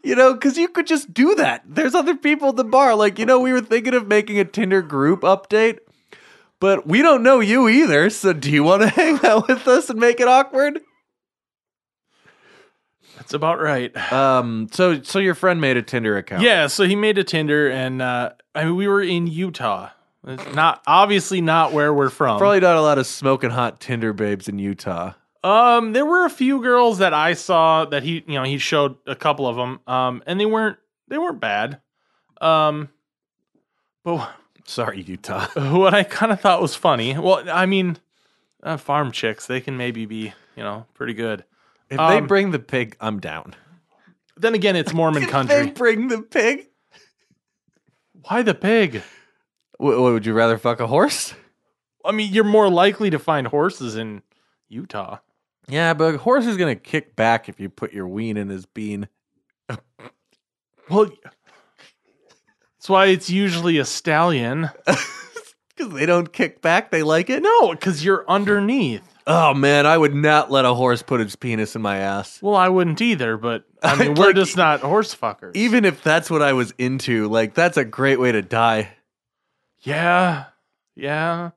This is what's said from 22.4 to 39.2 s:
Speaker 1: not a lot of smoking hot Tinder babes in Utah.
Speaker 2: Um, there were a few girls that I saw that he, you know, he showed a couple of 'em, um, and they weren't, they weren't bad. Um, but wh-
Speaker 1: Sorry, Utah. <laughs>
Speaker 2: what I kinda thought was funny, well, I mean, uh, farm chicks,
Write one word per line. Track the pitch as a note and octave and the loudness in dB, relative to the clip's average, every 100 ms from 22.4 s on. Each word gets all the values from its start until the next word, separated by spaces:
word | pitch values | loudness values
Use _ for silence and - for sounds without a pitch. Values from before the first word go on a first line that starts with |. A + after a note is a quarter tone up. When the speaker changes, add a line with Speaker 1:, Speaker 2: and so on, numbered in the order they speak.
| G3+ G3+ | 2 4
Speaker 1:
not | F3+ E3 | 4 4
a | |
lot | D3+ C#3+ | 4 2
of | B2 | -2
smoking | - C#3 C3 B2 | -4 -2 0 -2
hot | A#2+ A#2+ - | -2 -4 -6
Tinder | - A#2+ A2+ | -8 -4 -4
babes | G2+ G#2 G2+ - | -2 -4 -4 -6
in | G2+ | -6
Utah. | G2+ F#2+ - E2+ F#2 - _ _ | -6 -6 -8 -8 -10 -12 _ _
Speaker 2:
Um, | F#3 G#3+ A#3+ A#3+ A3+ | 0 4 4 2 0
there | A3+ | -2
were | D4 F4+ F4 | 0 0 0
a | |
few | - C4 C#4 | 0 -2 0
girls | A#3+ B3 A#3+ F#3+ | 0 2 2 2
that | F#3 | 0
I | D3+ D#3+ | 2 0
saw | E3+ - E3+ D#3+ D#3+ D3+ | -2 0 2 4 2 0
that | C#3+ | -4
he, | C#3 E3 - | -4 -8 -6
you | |
know, | C#3+ | -6
he | C3+ C#3 | -4 -4
showed | - D#3 C#3+ C3+ - | -2 0 0 -4 -12
a | - | -4
couple | D#3 C#3 C3 | -4 -2 -4
of | A#2+ | -4
'em, | B2 B2+ - | -8 -10 -6
um, | B2+ B2+ B2 - | -2 -2 -6 -8
and | F#3 | -4
they | G#3+ | -2
weren't, | A3 G#3+ - _ _ _ | 0 -2 -6 _ _ _
they | C#4+ | -6
weren't | F4 C4+ | -6 -6
bad. | A2+ G#2 A#2 C#3+ _ _ _ _ _ _ | -4 -4 -6 -10 _ _ _ _ _ _
Um, | D#3+ D#3+ D#3 D3+ D3 _ _ _ _ _ _ _ _ _ _ _ | 0 2 0 -2 -12 _ _ _ _ _ _ _ _ _ _ _
but | E3+ E3+ | -6 -6
wh- | G2+ - _ _ - | -8 -16 _ _ -14
Speaker 1:
Sorry, | - A2+ G2 | -8 -6 -8
Utah. | F2 F#2 - F#2+ G2 | -14 -16 -10 -8 -6
<laughs> | - C#3 | -6 0
Speaker 2:
what | E3+ F#3+ | 2 4
I | G3+ | 2
kinda | F#3+ - A3+ G3+ | 0 -4 -2 0
thought | G#3 F3 | 0 0
was | D#3 | -2
funny, | - F3 B2+ A#2 C#3 | -2 0 0 -4 -4
well, | E3+ F3 F3 | 0 0 0
I | E3 F#3 | -2 0
mean, | G3 F#3 D#3 _ _ _ _ _ _ | 0 -2 -6 _ _ _ _ _ _
uh, | - D#3 | -10 -10
farm | - C#3+ C#3 | -4 -2 -2
chicks, | - | -4